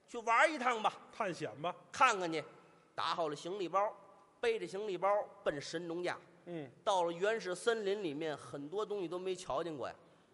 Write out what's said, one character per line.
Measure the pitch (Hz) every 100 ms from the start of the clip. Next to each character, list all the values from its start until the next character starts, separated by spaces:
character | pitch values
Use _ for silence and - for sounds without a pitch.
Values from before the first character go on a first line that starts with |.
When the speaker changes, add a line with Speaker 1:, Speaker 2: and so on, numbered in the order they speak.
| -
Speaker 1:
去 | 240
玩 | 220 233
儿 | 285
一 | 302
趟 | 247 233
吧。 | 202 - -
Speaker 2:
探 | - 208
险 | 151 143 113
吧。 | 165 - -
Speaker 1:
看 | - 262 208
看 | 180
去。 | 160 - - - - _ -
打 | 107
好 | 170 160
了 | 147
行 | 170 202
李 | 170
包， | 185 208 - - - - _
背 | 240 226
着 | 175
行 | 190 214
李 | 180
包 | 185 208 - -
奔 | - 147
神 | - 165 170
农 | 170
架。 | 175 117 - - -
Speaker 2:
嗯。 | 170 135 -
Speaker 1:
到 | - 190
了 | 170
原 | 170 202 226
始 | 185
森 | 180 - 226 196
林 | 202
里 | 185
面， | 143 160 139
很 | - 147 143
多 | 190 208
东 | 208
西 | 170
都 | 180
没 | 185 185
瞧 | - 131
见 | 170 147
过 | 104
呀， | 80 - - _